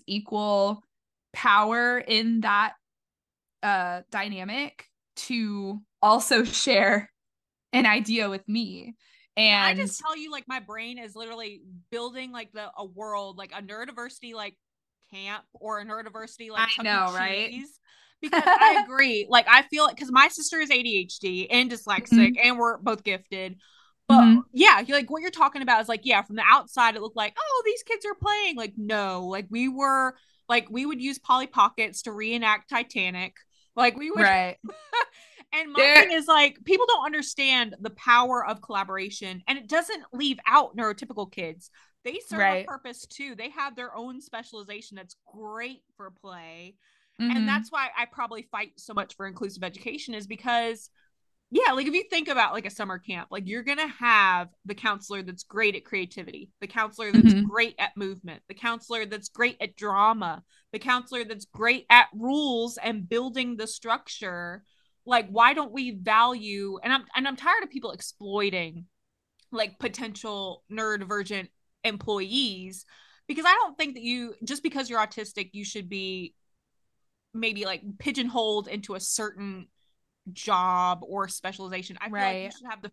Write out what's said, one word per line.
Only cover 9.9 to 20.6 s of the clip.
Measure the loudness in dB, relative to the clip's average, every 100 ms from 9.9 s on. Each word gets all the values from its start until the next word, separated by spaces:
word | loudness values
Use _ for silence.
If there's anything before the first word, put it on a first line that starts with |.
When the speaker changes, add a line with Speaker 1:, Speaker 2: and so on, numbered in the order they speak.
| -6
Speaker 2:
tell | -6 -6
you, | -8
like, | -12 -10
my | -12
brain | -10 -14 -14 -14
is | -16 -16
literally | -14 -12 -14 -16 -20 -20 -12
building, | -10 -8 -10 -14
like, | -14 -14
the, | -14 -14 -14
a | -14
world, | -14 -8 -8 -8 -14
like, | -16
a | -16
neurodiversity, | -14 -14 -14 -12 -14 -16 -16 -12
like, | -14 -16 _ _ _ _ _
camp | -16 -12 -12 -16
or | -14 -8 -8
a | -8
neurodiversity, | -12 -12 -14 -16 -16 -6
like, | -2 0
Speaker 1:
I |
Speaker 2:
Chuck | -2 0
E. | 2
Speaker 1:
know, | 2
right? | 0 -2 -2 -4
Speaker 2:
Cheese. | -8 -16 _ _ _ _ _
Because | -2 2 6 8
I | 8
Speaker 1:
<laughs> | 6
Speaker 2:
agree. | 2 2 2 2 4
Like, | 4 10
I | 8
feel | 8 4 2
it | 2
'cause | 2
my | 6 6
sister | 4 -4
is | -2